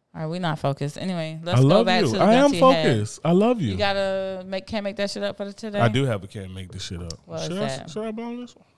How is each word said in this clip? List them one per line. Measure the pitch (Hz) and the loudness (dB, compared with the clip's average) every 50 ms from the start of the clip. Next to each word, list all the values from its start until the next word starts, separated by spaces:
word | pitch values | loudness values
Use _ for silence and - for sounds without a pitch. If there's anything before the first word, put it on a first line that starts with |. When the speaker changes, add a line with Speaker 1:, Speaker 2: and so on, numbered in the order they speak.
| _ _ - | _ _ -12
Speaker 1:
All | 165 | -10
right, | 160 156 | -8 -6
we're | 170 180 | -6 -4
not | 180 160 151 - | -4 -4 -4 -2
focused. | - 139 139 - 147 143 - | -2 -2 -2 -2 -4 -6 -6
Anyway, | - - 190 180 170 160 160 160 160 | -6 -6 -6 -4 -4 -6 -8 -8 -8
let's | 165 175 180 127 | -4 2 4 6
Speaker 2:
I | |
Speaker 1:
go | 135 139 | 6 8
Speaker 2:
love | 180 214 233 | 6 6 6
Speaker 1:
back | 185 180 - | 4 4 2
Speaker 2:
you. | 175 120 | 2 2
Speaker 1:
to | 110 - | 2 4
the | |
Speaker 2:
I | 160 | 4
Speaker 1:
gun | 208 226 254 285 | 6 6 6 6
Speaker 2:
am | 285 | 4
Speaker 1:
to | - 170 | 6 6
your | - 254 | 6 6
head. | - 160 156 - 120 | 6 6 4 2 2
Speaker 2:
focused. | 107 104 - - - - | 2 0 -4 -6 -4 0
I | 160 | 2
love | 175 185 214 240 247 220 | 4 4 4 4 2 0
you. | 147 104 | 0 -2
Speaker 1:
You | 95 | 0
gotta | 139 202 196 196 196 196 190 190 190 190 190 190 185 185 | 0 0 0 0 0 -2 -2 -2 -4 -4 -6 -8 -10 -10
make, | 190 190 190 - - | -8 -8 -8 -8 -6
can't | 226 214 202 | -6 -6 -6
make | 196 190 | -6 -4
that | - 202 202 | -4 -6 -4
shit | - 208 202 | -4 -4 -6
up | 202 190 | -6 -6
for | - 202 | -6 -10
the | 202 | -10
today? | 196 - 226 214 202 202 | -10 -12 -10 -6 -2 0
Speaker 2:
I | 117 113 | 2 2
do | 107 131 139 | 2 0 0
have | 131 110 95 | -2 -2 -4
a | 92 95 | -8 -12
can't | - 107 95 92 92 | -14 -14 -12 -12 -12
make | 95 92 87 | -14 -14 -12
this | 87 95 - | -12 -12 -10
shit | - 90 85 | -10 -10 -10
up. | 87 82 82 - _ | -10 -10 -12 -14 _
Speaker 1:
What | - 82 - | -14 -12 -10
is | - 156 | -8 -8
Speaker 2:
Should | 175 | -6
I, | 196 - | -6 -6
Speaker 1:
that? | 135 135 - - 165 | -6 -6 -8 -10 -12
Speaker 2:
should | 147 208 220 | -10 -10 -8
I | 226 | -8
blow | 214 226 233 | -8 -10 -10
on | 233 240 247 | -10 -10 -12
this | 247 - - | -14 -16 -18
one? | _ _ _ _ | _ _ _ _